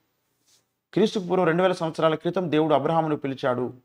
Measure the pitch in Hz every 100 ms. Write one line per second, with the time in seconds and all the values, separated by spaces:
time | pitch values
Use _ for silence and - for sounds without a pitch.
0 | _ _ _ _ _ _ _ _ _ -
1 | 214 220 175 175 175 165 185 180 165 151
2 | 160 156 175 175 175 151 160 143 143 165
3 | 160 147 139 127 139 123 120 123